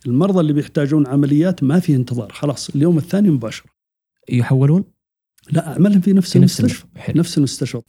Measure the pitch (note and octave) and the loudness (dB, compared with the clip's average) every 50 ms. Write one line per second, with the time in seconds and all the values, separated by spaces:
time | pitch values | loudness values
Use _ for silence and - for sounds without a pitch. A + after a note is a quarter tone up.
0 | - B2+ A#2+ C3+ F3+ G3+ F#3+ F#3 E3 D3+ D3 D3 C#3 - - D#3+ D3 C3+ D3+ D#3 | -6 -2 0 0 0 2 2 2 2 0 0 -2 -4 -4 -2 -2 -2 0 0 0
1 | D3 - C#3+ C#3+ C#3+ C3+ D3 D3 E3 F#3 F3+ - C#3 B2+ D3 F#3 F3+ - D3 B2+ | 0 0 0 0 2 2 2 2 2 0 -2 -2 0 0 0 0 2 2 0 0
2 | A#2+ - B2 A#2+ G#2+ - - - - D3 B2+ - - - - C#3+ D3 F3 F3 D3+ | 0 -2 -6 -8 -8 -10 -10 -8 -6 -6 -6 -8 -8 -6 -2 0 0 2 2 0
3 | - - - G3 G#3 F#3+ D3+ B2+ A2+ A2 - - - _ _ _ _ _ _ _ | -2 -2 0 0 2 2 2 0 -2 -8 -12 -14 -18 _ _ _ _ _ _ _
4 | _ _ _ _ _ - - B2 A#2+ - C#3 C3 C3+ C#3+ D#3 F#3+ G3+ - _ _ | _ _ _ _ _ -4 -2 -2 0 0 2 2 2 2 2 0 -2 -4 _ _
5 | _ _ _ _ _ _ _ _ _ - - E3 E3 E3 - - F3 G#3 G3+ F#3+ | _ _ _ _ _ _ _ _ _ -4 -4 -4 -2 -2 0 2 2 4 4 4
6 | F3 G#3 F#3+ G3 F3 - - - - F3+ - - - A#3+ - - - _ - - | 4 4 2 2 2 2 4 4 4 4 4 0 -2 -2 -2 -4 -10 _ -20 -12
7 | - - C3 D#3 F3 F3 - E3 C#3+ B2 - - C#3 - - A#2+ - | -8 -2 -2 -2 -2 -2 -2 -2 -2 -2 -4 -6 -8 -8 -8 -8 -6